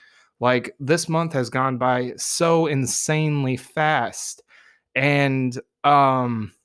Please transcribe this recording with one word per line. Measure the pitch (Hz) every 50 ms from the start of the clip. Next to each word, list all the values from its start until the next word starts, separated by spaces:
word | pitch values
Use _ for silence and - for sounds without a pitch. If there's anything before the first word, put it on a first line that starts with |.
| _ _ _ _ _ _ _ -
Like, | 117 123 127 123 117 - - -
this | 139 127 165 165 165 -
month | 160 160 165 160 -
has | 135 123 113
gone | - 131 131 131 127 117
by | 127 127 127 123 127 123 - -
so | - - - - 170 165 165 165 160
insanely | 147 147 135 127 113 - - - - 156 156 156 151 147 143 135 131 131
fast. | 127 - - - 156 151 156 156 135 120 92 - - - - - - - _ _ - _ _ _ _ _ _ -
And, | 131 135 147 143 143 143 139 135 131 127 127 123 127 - _ _ _ -
um, | 147 143 143 139 135 131 131 127 120 117 110 107 98 - _ _